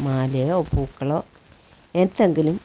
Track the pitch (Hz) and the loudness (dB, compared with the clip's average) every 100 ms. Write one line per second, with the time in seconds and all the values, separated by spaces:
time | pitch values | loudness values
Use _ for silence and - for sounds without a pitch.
0 | 139 131 131 131 139 180 151 - 135 - | -2 -2 -2 -2 0 0 0 -2 -4 -6
1 | 135 156 - - - - _ - _ 175 | -4 -4 -6 -20 -20 -20 _ -20 _ 0
2 | 185 - 196 156 156 185 | 0 2 2 4 0 0